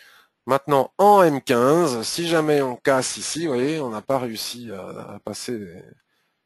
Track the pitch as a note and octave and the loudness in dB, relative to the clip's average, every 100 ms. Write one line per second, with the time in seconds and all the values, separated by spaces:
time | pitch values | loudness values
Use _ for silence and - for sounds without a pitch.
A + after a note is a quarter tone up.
0 | - _ _ _ A#2+ C3+ - C#3 - - | -20 _ _ _ -2 -2 2 2 2 4
1 | G3+ G3+ E3+ C#3 - A#2+ B2+ E3 D#3+ A#2 | 6 8 6 2 0 2 4 4 2 -2
2 | G#2+ - E3+ E3 D3+ D3 C3 A#2+ - C3 | -4 -4 0 0 2 0 0 -2 0 0
3 | B2 A2 - D3 E3 B2 C#3 D#3+ B2+ G#2+ | 0 -6 -8 -6 -2 -2 -2 -2 -6 -8
4 | - C3+ B2 G#2+ - A#2+ A#2 G2 F2+ - | -4 -4 -4 -8 -10 -12 -12 -14 -14 -14
5 | A2+ G#2 G#2+ G#2 - A#2 F#2+ F#2 F#2 _ | -16 -14 -12 -10 -8 -8 -10 -16 -20 _
6 | _ _ _ _ | _ _ _ _